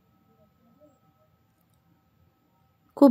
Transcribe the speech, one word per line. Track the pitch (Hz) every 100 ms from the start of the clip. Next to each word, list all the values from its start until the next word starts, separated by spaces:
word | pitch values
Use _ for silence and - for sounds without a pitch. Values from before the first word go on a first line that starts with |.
| - - - - - - - - - - - - - - - - - - - - - - - - - - - - - -
খুব | 285